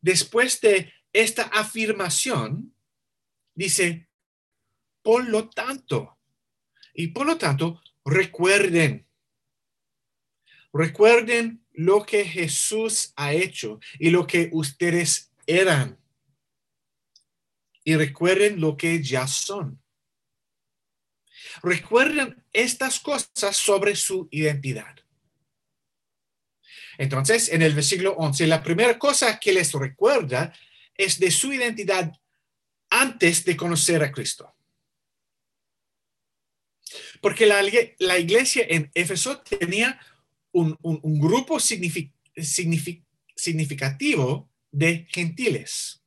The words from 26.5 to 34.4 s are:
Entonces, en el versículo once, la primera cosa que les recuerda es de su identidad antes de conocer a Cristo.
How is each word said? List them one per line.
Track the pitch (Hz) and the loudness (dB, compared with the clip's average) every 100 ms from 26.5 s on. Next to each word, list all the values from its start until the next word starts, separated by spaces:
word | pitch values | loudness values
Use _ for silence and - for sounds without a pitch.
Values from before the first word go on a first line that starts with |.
| _ _ - - - | _ _ -20 -20 -8
Entonces, | 139 135 139 226 233 | -4 -2 2 2 2
en | 165 | 4
el | 160 151 | 4 4
versículo | 147 190 190 | 0 0 0
once, | 185 156 139 160 | 0 -2 0 2
la | 160 | 2
primera | 165 170 240 247 | 0 2 2 2
cosa | 277 269 247 220 | 0 2 2 0
que | - | 2
les | 185 160 | 2 2
recuerda | 147 131 - 214 277 160 123 165 - _ _ _ - | -2 -6 0 2 2 0 -4 -4 -8 _ _ _ -4
es | 190 180 | -2 2
de | 180 | 0
su | 165 269 | 2 -2
identidad | 277 240 226 190 190 170 - _ _ _ _ _ _ _ | -2 -4 -4 -2 -2 -2 -8 _ _ _ _ _ _ _
antes | 220 269 - 170 170 - | 0 0 4 2 4 0
de | 165 | -2
conocer | 170 165 - 170 | -2 0 2 2
a | 147 | 0
Cristo. | 135 107 - | -2 -8 -8